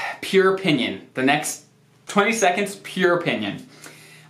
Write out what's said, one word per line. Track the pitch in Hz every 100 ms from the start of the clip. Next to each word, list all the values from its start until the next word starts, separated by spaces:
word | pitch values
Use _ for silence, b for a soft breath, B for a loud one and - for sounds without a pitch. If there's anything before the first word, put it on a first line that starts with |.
| B B
pure | - 190 190
opinion. | 190 175 139 107 95 -
The | -
next | 131 147 - - - _ _ _ -
twenty | 202 208
seconds, | 226 185 202 196 -
pure | - 190 180 175
opinion. | 151 113 101 - - B B B B B B